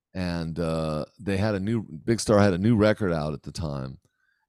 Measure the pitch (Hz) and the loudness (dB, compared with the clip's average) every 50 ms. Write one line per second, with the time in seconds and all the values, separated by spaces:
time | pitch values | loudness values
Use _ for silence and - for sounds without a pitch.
0 | _ _ - 95 90 87 85 85 82 82 78 85 85 80 80 80 80 78 76 76 | _ _ -8 -6 -6 -4 -4 -4 -6 -6 -4 -4 -4 -2 -2 -2 -2 -2 -4 -4
1 | 71 - _ - - 101 98 95 104 110 104 95 95 107 117 113 - - 80 80 | -6 -8 _ -10 -6 -2 -2 0 0 0 -2 -2 -2 -2 -4 -4 -4 -8 -12 -6
2 | - 117 117 107 - - 110 101 101 101 90 87 98 113 123 101 104 107 107 - | -2 -2 -2 0 2 4 6 6 6 6 4 2 2 4 4 6 6 4 4 2
3 | 107 90 85 78 76 76 73 69 - 80 - - 85 73 71 67 65 65 67 - | 0 -2 0 0 -2 -4 -6 -8 -10 -12 -10 -8 -6 -6 -6 -6 -8 -10 -12 -16
4 | _ _ _ _ _ _ _ _ _ | _ _ _ _ _ _ _ _ _